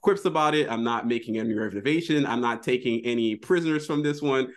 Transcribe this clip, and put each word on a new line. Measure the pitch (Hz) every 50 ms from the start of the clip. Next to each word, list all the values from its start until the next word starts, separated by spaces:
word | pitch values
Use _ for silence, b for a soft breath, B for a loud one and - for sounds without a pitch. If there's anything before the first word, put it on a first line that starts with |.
quips | - 202 196 202 -
about | 180 160 160 151 151 151
it. | 151 143 -
I'm | 117 113 113
not | 117 117 113 117
making | 117 117 117 117 117 110
any | 110 110 113 107
reservation. | 107 107 101 92 101 107 139 156 170 165 - 156 143 139
I'm | - 117 120
not | 123 120 117 117 -
taking | - 127 123 - 123 117 113 117
any | 120 117 117 113 110 110
prisoners | 107 - - 185 175 165 160 156 151 151
from | - 151 147 147
this | 147 147 147
one. | 147 143 135 131 127 127 B